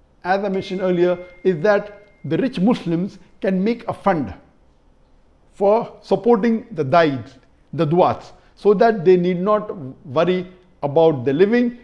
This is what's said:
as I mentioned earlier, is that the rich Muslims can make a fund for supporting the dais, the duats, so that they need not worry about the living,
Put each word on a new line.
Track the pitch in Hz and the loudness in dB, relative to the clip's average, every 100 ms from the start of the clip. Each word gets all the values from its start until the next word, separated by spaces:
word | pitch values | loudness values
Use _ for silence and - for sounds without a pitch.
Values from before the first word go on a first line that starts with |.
| _ _ | _ _
as | 175 196 | -4 -2
I | 202 | -2
mentioned | 190 185 190 | -4 -6 -4
earlier, | 185 175 180 175 - - | -2 0 0 0 -8 -4
is | 190 165 | -2 0
that | 196 202 - - _ _ | 2 0 -2 -16 _ _
the | 135 160 | -6 -4
rich | 254 - | -2 0
Muslims | 196 226 175 165 196 - - _ | 0 0 -2 -4 -6 -10 -20 _
can | 208 185 | -4 -2
make | 202 233 - | -2 -4 -8
a | |
fund | - 202 175 107 - _ _ _ _ _ _ _ _ _ _ _ | -4 -2 -2 -4 -12 _ _ _ _ _ _ _ _ _ _ _
for | _ 202 220 - - | _ 2 2 -2 -12
supporting | - 196 240 233 226 220 - | -4 -2 2 2 2 -2 -6
the | 160 | -8
dais, | 135 170 160 131 107 - _ _ _ | 2 4 2 0 -10 -20 _ _ _
the | 139 | -4
duats, | 156 175 147 110 - - _ | 0 4 2 0 -10 -20 _
so | _ 202 | _ 0
that | 196 233 220 | 4 2 2
they | 160 185 | 2 2
need | 175 180 | 2 -2
not | 190 214 - 196 131 - 160 | -2 -2 -4 -12 -14 -16 -6
worry | 135 170 185 180 - _ _ | -2 0 -2 -6 -18 _ _
about | 139 147 165 143 | -2 2 2 2
the | 120 | -2
living, | 139 202 240 240 - | 2 2 2 0 -6